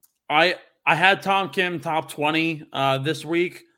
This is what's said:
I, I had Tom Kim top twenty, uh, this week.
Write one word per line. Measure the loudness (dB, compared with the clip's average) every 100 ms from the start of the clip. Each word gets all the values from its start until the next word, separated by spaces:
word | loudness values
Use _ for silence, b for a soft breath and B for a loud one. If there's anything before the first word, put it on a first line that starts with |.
| _ _ -2
I, | 2 2 0 -10 _ 0
I | 4
had | 4 4
Tom | 0 -2 -2
Kim | -2 -2 -4
top | -4 -4 -4
twenty, | -2 0 2 0 -4 -6
uh, | -2 0 0
this | -2 -4 -2
week. | -2 -2 -6 -20